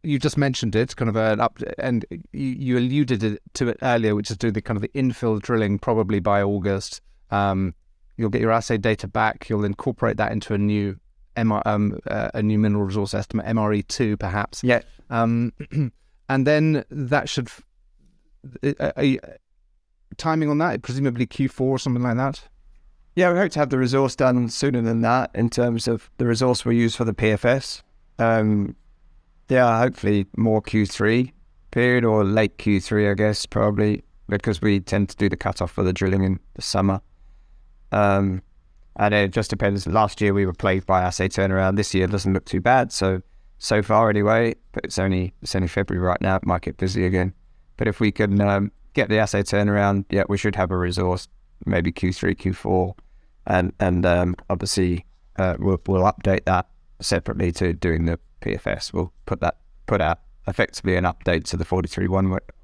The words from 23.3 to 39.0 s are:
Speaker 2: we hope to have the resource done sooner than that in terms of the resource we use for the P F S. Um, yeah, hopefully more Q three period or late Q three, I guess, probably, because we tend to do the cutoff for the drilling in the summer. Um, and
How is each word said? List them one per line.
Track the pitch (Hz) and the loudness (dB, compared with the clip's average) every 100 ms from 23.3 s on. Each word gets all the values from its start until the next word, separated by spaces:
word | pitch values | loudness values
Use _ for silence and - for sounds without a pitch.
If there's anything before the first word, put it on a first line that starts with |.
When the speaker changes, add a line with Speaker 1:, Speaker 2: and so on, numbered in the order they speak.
Speaker 2:
we | 175 | 4
hope | 190 | 0
to | 151 | 0
have | 139 | 0
the | 131 | 0
resource | 127 135 135 - | 2 2 0 2
done | 127 123 117 | 2 2 0
sooner | - 139 123 | -2 -2 0
than | 113 113 | 0 0
that | 113 127 - | 2 2 0
in | - 117 | 0 -2
terms | - 120 117 120 | 2 0 0 -2
of | 113 - - | -4 -4 -4
the | 120 | 0
resource | 113 127 123 120 | 2 2 2 2
we | 117 | 2
use | 117 - | 2 0
for | 113 | -2
the | |
P | 98 110 | 0 2
F | 104 120 | 2 2
S. | 131 - - - _ _ - | 0 -2 -14 -18 _ _ -2
Um, | 117 113 107 104 101 - _ _ - - _ _ - | 2 4 2 2 -2 -10 _ _ -20 -20 _ _ 0
yeah, | 131 123 113 | 4 4 4
hopefully | 123 - 101 104 95 - | 2 0 0 0 0 0
more | 110 107 | 2 2
Q | - 110 101 | 0 0 0
three | - 110 117 127 - - _ - | 0 2 2 0 -6 -20 _ -6
period | 117 123 123 | 0 2 4
or | 117 110 98 | 4 2 2
late | 110 104 - | 2 0 0
Q | 107 98 | 0 0
three, | - 104 101 | 2 2 2
I | |
guess, | 98 107 104 - | 2 0 0 -4
probably, | 110 107 104 104 104 - - - | 0 0 2 0 0 -6 -20 -6
because | 101 - 95 | -4 -2 0
we | 107 98 | 2 2
tend | 92 98 98 | 0 0 0
to | - | 0
do | 101 | 0
the | - | 0
cutoff | 95 - 90 | -4 -4 -4
for | - | 0
the | 92 | 0
drilling | 90 95 95 | 0 0 2
in | 95 92 - - | 0 -2 -6 -12
the | |
summer. | - 104 98 95 - _ - - - - - - - | -4 0 2 0 -6 _ -20 -20 -20 -20 -20 -20 -4
Um, | 104 101 98 98 95 - _ _ _ - | 2 4 4 2 -2 -8 _ _ _ -18
and | - | 0